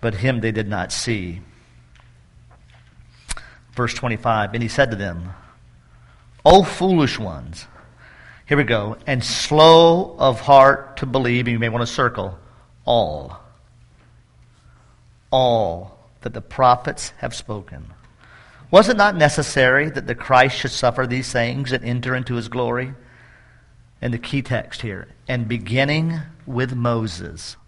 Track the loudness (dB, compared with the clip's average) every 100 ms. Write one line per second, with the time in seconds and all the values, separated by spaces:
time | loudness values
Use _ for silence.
0 | -4 -2 -2 -2 -2 -4 -4 -6 -6 -6
1 | -6 -6 -6 -12 -16 _ _ _ _ _
2 | _ _ _ _ -20 -20 _ -20 _ _
3 | -20 _ -16 -16 -16 -20 _ -6 -6 -4
4 | -6 -4 -2 -2 -2 -4 -6 0 0 0
5 | -8 -8 -12 -14 -20 _ _ -20 _ -20
6 | -20 -20 -20 _ 6 6 6 -2 0 2
7 | 2 -2 -10 -10 -14 -16 -20 -20 -20 _
8 | -20 -20 -20 -20 -2 0 0 -2 -2 -10
9 | -6 -4 -4 -6 0 6 8 10 8 4
10 | 0 0 0 0 6 8 8 6 -4 -10
11 | -4 -2 0 0 0 -2 -2 -4 -4 -2
12 | -2 -2 -8 -10 -20 _ _ _ 0 0
13 | 0 -4 -12 -18 -20 _ _ _ _ _
14 | _ _ _ _ _ _ _ _ _ _
15 | _ _ _ 0 2 2 -2 -6 -14 -20
16 | _ _ -12 -12 -14 0 2 4 0 -10
17 | -14 -10 -12 -10 -12 -12 -12 -18 -18 -20
18 | _ _ -20 -20 -20 -20 6 6 6 4
19 | 2 4 2 2 -4 2 4 4 0 -6
20 | -8 -10 2 4 4 2 -6 -2 -2 0
21 | -4 -4 -4 -4 -2 -4 -4 -4 -4 -6
22 | -4 -6 -4 -6 -6 -4 -4 -4 -6 -12
23 | -20 -20 -20 -20 _ _ _ _ _ _
24 | -8 -8 -6 -6 -4 -6 -6 -12 -12 -12
25 | -16 -20 -8 -6 -4 -6 -4 -2 0 0
26 | -2 -6 -10 -16 -8 -4 -4 -2 -2 -2
27 | -4 -8 -14 -14 -18 -20